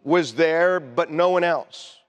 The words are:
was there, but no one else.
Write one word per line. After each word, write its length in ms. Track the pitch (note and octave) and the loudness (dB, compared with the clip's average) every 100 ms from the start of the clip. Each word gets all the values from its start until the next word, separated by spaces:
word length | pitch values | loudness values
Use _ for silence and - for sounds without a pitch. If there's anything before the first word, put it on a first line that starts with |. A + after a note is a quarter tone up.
was 320 | C#3 F3 D3+ | 0 0 0
there, 460 | A2+ D#3+ D#3+ F3 F#3 | 0 0 2 2 0
but 300 | C#3+ A#2+ E3 | -4 -4 -4
no 200 | D#3 F3 | 0 2
one 140 | F#3 | 2
else. 520 | F3 D#3 - - - - | 0 -2 -6 -18 -20 -20